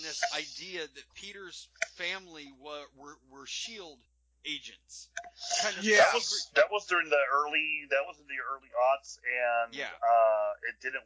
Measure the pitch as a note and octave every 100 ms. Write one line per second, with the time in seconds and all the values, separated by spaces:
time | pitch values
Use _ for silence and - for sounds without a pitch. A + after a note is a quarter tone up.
0 | D#3+ D3 F3 D3+ D3+ - F3 F3+ D3+ C#3+
1 | - - G3 G3+ F#3 D#3 - _ - -
2 | F3 F#3+ F#3 D#3 C#3+ C3 C#3+ D3 C#3+ B2+
3 | C#3+ D3+ C3 C3+ C3+ - G#3+ A3+ F3 C3+
4 | _ _ _ _ D3 D3 A#2 F#2+ _ -
5 | - - - - - - G#3+ F#3 G#3 G#3
6 | - - - G4+ - C#3 D3+ G#3 - F3
7 | D#3+ D3 C3+ C#3 D3 D#3 D#3 D3+ C#3+ C#3
8 | C#3 - - C3+ B2 C3+ C3+ A#2 B2+ C#3
9 | - - B2 B2 B2 A#2+ A#2 C3+ B2+ E2
10 | A2+ A#2 A2+ A2 G#2+ G#2 - - C3 C3